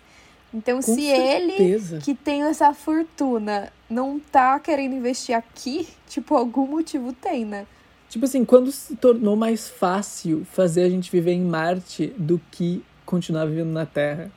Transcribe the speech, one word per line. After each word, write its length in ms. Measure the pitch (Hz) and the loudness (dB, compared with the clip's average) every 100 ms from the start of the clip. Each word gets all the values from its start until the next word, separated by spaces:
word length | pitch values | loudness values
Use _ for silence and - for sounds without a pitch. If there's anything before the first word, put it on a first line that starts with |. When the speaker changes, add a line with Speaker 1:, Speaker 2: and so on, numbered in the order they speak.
| _ - - _ _ | _ -20 -20 _ _
Speaker 1:
Então, 240 | 226 214 247 | -8 -2 -2
Speaker 2:
Com 140 | 254 240 | 0 0
Speaker 1:
se 80 | 294 | 2
ele, 440 | 269 262 311 359 | 2 4 2 0
Speaker 2:
certeza. 480 | 381 185 208 190 160 | 2 2 2 -2 -6
Speaker 1:
que 160 | 147 269 | -4 -4
tem 260 | - 285 | -2 -2
essa 300 | 294 311 294 | 0 4 4
fortuna, 1000 | 285 - 311 330 - 269 240 208 208 196 - _ | 2 -2 -2 -2 -2 -2 0 -2 -4 -6 -16 _
não 300 | 233 269 285 | -4 -4 -6
tá 380 | 294 285 254 277 | 0 2 4 2
querendo 360 | 320 285 269 262 | 0 -2 -2 -4
investir 400 | 240 254 - 233 | -4 -4 -2 -4
aqui, 520 | 233 - 254 294 330 - _ | -4 -12 -8 -6 -8 -12 _
tipo, 260 | - - 294 | -10 0 0
algum 300 | 247 247 269 | 2 -2 -2
motivo 480 | 311 320 294 247 | -2 -4 -6 -8
tem, 320 | 254 403 294 214 | -8 -6 -4 -6
né? 220 | 202 202 - _ _ _ | -8 -12 -20 _ _ _
Speaker 2:
Tipo 160 | 226 254 | -4 0
assim, 180 | 269 | 0
quando 280 | 233 247 254 | 6 6 6
se 240 | 269 - - | -4 -10 2
tornou 400 | 254 233 214 208 | 4 4 4 2
mais 320 | 226 220 - | 0 -2 -4
fácil 720 | - 185 190 208 - 175 160 185 | -2 0 0 -4 -8 -2 -2 -4
fazer 300 | - 185 165 | 0 2 4
a 80 | 180 | 2
gente 220 | 180 180 | 0 0
viver 220 | 180 170 | 0 2
em 100 | 180 | 0
Marte 640 | 180 160 160 185 - - 156 240 | 0 0 0 -2 -6 -6 -6 -4
do 240 | 151 170 - | -2 -2 -2
que 340 | - 175 180 - - - | -4 -4 -4 -8 -20 -4
continuar 400 | 180 175 156 156 | -4 -2 -2 -2
vivendo 240 | 156 165 | -2 -4
na 160 | 160 156 | -4 -4
Terra? 460 | - 147 151 170 | -2 -2 -4 -10